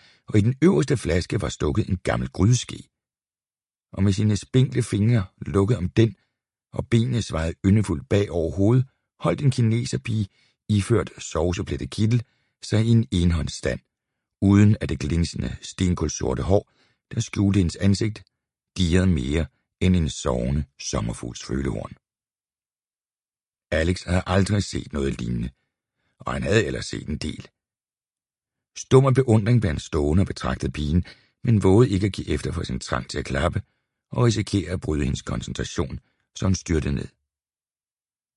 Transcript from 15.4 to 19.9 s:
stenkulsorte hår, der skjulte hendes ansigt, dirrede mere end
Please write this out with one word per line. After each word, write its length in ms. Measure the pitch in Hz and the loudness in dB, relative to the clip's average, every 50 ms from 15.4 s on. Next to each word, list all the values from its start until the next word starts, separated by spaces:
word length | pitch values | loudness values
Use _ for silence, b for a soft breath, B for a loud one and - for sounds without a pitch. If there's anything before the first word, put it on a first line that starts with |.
| - 64 - - | -6 -6 -8 -10
stenkulsorte 840 | - - - - 95 90 87 - 82 78 - - - - 65 57 62 | -14 -10 -4 -2 0 0 0 0 -2 -4 -4 -4 -4 -4 -2 -2 0
hår, 280 | 73 98 101 - _ _ _ _ _ _ _ _ - | 2 2 2 2 _ _ _ _ _ _ _ _ -12
der 80 | - 113 | -6 -6
skjulte 380 | 110 - - 104 101 98 95 101 | -6 -4 -2 0 0 2 2 2
hendes 180 | 92 80 - | 2 0 -2
ansigt, 480 | - - 98 101 - 110 107 107 - - _ _ _ _ _ _ _ _ _ - - | 0 2 2 2 2 0 -4 -6 -8 -14 _ _ _ _ _ _ _ _ _ -4 -2
dirrede 300 | 92 82 85 92 90 92 | 0 2 4 4 4 4
mere 380 | 87 71 62 65 76 82 80 - _ _ _ _ _ - | 2 0 0 -2 -2 -2 -2 -4 _ _ _ _ _ -2
end 160 | 101 92 | 2 2